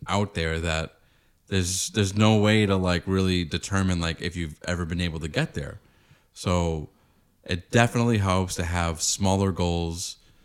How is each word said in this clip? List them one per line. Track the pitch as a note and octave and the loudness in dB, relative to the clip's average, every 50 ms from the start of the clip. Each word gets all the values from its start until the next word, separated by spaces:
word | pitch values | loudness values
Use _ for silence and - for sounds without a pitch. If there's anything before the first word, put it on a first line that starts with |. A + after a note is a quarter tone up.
| - - | -6 -2
out | F2+ G2+ G#2 F#2 - | 0 0 0 -2 -2
there | - E2 D#2+ D#2+ E2 | -2 -2 -2 -2 -2
that | E2 E2+ D#2+ D#2+ D#2+ - - _ _ _ _ _ _ _ _ _ _ _ | -2 -2 -2 -2 -4 -6 -10 _ _ _ _ _ _ _ _ _ _ _
there's, | G2+ F#2+ F2+ F2+ F#2 F#2+ - - | -2 -2 0 0 -2 -4 -6 -2
there's | - A2+ G2+ F#2+ G2 | 0 0 0 0 2
no | G#2+ A2 G#2+ A2 G#2+ | 4 4 6 6 6
way | G#2 G#2+ G#2+ G#2+ G#2+ | 6 4 4 4 4
to, | G2 G2 | 4 2
like, | F#2+ F#2 F2+ F2 E2+ - | 2 2 2 0 0 0
really | F#2+ F#2+ F#2+ F#2+ F#2 F#2 F2+ E2+ | 0 0 2 2 2 2 0 0
determine, | D2 E2+ E2+ - - - F#2+ F#2+ F#2+ F2+ E2+ | -2 -4 -6 -4 -2 -2 0 2 2 0 0
like, | E2+ E2 D#2+ - | -2 -4 -4 -4
if | - F2 E2+ | -6 -8 -6
you've | F2 E2 D2+ D2 - - | -6 -8 -8 -8 -10 -6
ever | - F2+ E2+ F2 | -6 -4 -4 -4
been | D#2+ F2+ F2 | -4 -2 -2
able | F2+ E2+ D#2+ D#2+ | -2 -2 -4 -6
to | D#2 D#2 | -8 -4
get | D2+ B2 D#3 - - | -4 -4 -4 -4 -6
there. | - C#2+ - - - - _ _ _ _ _ - _ _ _ | -8 -8 -8 -12 -16 -20 _ _ _ _ _ -20 _ _ _
So | _ - - G2 F2+ F2 E2+ E2+ D#2+ D#2 D2+ - _ _ _ _ _ _ _ _ _ _ _ | _ -6 -2 0 0 0 0 0 -2 -4 -6 -10 _ _ _ _ _ _ _ _ _ _ _
it | - F2+ F2+ - - | -6 -6 -6 -6 0
definitely | - A#2+ A#2+ - - A#2+ A#2 A#2+ A#2 G#2 | 4 4 4 4 2 0 2 2 2 2
helps | G2 F#2+ F2+ F#2+ F#2 F2+ - | 2 2 2 2 0 -2 -4
to | - F2 | -6 -4
have | E2+ F2 F2 E2+ E2 E2 D#2 | -4 -2 -2 -2 -2 -2 -2
smaller | - - - - G2+ F#2+ F#2+ G2 G2 F#2+ | -2 -4 -2 0 2 2 4 4 2 0
goals | F2 F2 F2+ F2 E2+ E2+ E2+ E2 E2 F2 F#2 - - - _ _ _ _ | 0 0 0 0 0 0 -2 -4 -6 -8 -8 -10 -12 -16 _ _ _ _